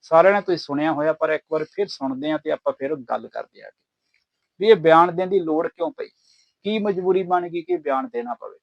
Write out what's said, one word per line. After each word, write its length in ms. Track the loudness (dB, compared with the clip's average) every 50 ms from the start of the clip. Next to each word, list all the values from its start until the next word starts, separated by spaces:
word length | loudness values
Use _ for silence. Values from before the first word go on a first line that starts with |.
ਸਾਰਿਆਂ 320 | _ 4 4 6 6 6 4
ਨੇ 80 | 2
ਤੁਸੀਂ 160 | 0 -2 -4
ਸੁਣਿਆ 340 | -4 -4 -6 -4 -2 -2 -2
ਹੋਇਆ, 220 | -2 -2 -2 -2 -2
ਪਰ 160 | -2 -2 -2
ਇੱਕ 140 | -2 -4 _ _
ਵਾਰ 120 | -4 -4 -4
ਫਿਰ 220 | -6 _ -6 -6
ਸੁਣਦੇ 440 | -6 -6 -8 -8 -8 -6 -6 -6 -6
ਹਾਂ 80 | -6 -4
ਤੇ 120 | _ -6
ਆਪਾਂ 220 | -6 -4 _ -6 -4
ਫਿਰ 220 | _ -6 -8 -8 -8 -8 -8
ਗੱਲ 180 | -8 -8 -8
ਕਰਦੇ 360 | -10 _ -14 -14 _ _ -20 -20
ਹਾਂ 80 | -20 _ _ _ _ _ _ _ _ _ _ _ _ _ _ _ _ _ _
ਵੀ 100 | 4 4
ਇਹ 60 | 4
ਬਿਆਨ 400 | 6 6 6 8 8 6 4 2
ਦੇਣ 120 | -4 -4 0
ਦੀ 100 | 0 0
ਲੋੜ 280 | 0 0 -2 -2 -2
ਕਿਉਂ 240 | -4 _ -6 -8 -8
ਪਈ, 160 | -6 -10 -14
ਕੀ 720 | -14 _ _ _ _ _ _ _ _ _ _ _ -4 -4 -2
ਮਜਬੂਰੀ 440 | -2 -2 -4 -2 0 0 0 0 0
ਬਣ 240 | 0 -2 -2 -2 -2
ਗਈ 120 | -4 -6
ਕਿ 160 | -2 -4 -6
ਬਿਆਨ 300 | -4 -2 -2 -2 -2 -4
ਦੇਣਾ 260 | -4 -8 -8 -8 -8 -10
ਪਵੇ। 240 | _ -12 -18 -18 _